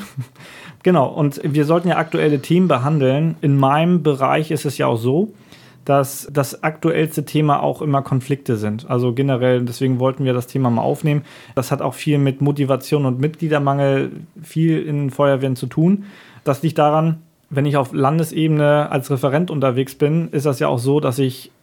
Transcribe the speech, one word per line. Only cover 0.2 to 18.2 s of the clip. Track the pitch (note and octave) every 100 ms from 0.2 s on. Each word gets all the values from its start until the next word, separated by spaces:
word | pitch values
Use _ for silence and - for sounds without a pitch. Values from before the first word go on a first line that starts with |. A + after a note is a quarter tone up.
| B2 _ - - - -
Genau, | - E3+ B2+
und | - D3 -
wir | D#3+ D3
sollten | D3 E3+ F3
ja | D3+
aktuelle | D#3+ E3+ D#3 C#3+
Themen | - E3 F#3
behandeln. | C3+ C3 D#3 C3 C3+ D#3+ D#3+
In | D3+ C#3
meinem | C3+ D3 E3 F3+
Bereich | D3+ C3+ C3+ C#3+ D#3
ist | D3
es | D3 C3
ja | C3+
auch | A#2+
so, | A#2 D3 G#3+ - - - - -
dass | - C#3+ C3+ - -
das | C#3+ C3 -
aktuellste | D#3+ D#3 E3 - D#3+ D#3+
Thema | C#3+ D3+ D3+ C#3+
auch | D3 C3+
immer | D3 C#3
Konflikte | C#3 C3+ B2 C#3 - A2+
sind. | G#2 G#2+ D3+
Also | B2 B2
generell, | A#2+ C#3 B2+ B2+ B2
deswegen | B2 A#2 C3+ B2
wollten | C3 C3
wir | C3
das | B2 A#2+
Thema | C#3 B2+
mal | A2+
aufnehmen. | A#2+ C#3+ D#3 D3 - - - -
Das | B2
hat | C3+
auch | D3
viel | - - D3
mit | C#3 C3+
Motivation | C#3+ C#3+ C3+ C3 - D3
und | C3+ B2+
Mitgliedermangel, | D3 D#3+ D#3+ D3+ C#3+ C#3 C#3 C3+ C3+ - - -
viel | D#3 D#3+ D#3+ D#3
in | D3+ D3 C#3+
Feuerwehren | B2 C#3+ C3+ C3+ B2+
zu | B2+
tun. | - E3 G3+ - - - -
Das | - C3+
liegt | E3 D#3+
daran, | D3 D#3 D#3+ D#3+ - _ _
wenn | C3+ D3
ich | C#3+
auf | B2+
Landesebene | - C3+ D#3+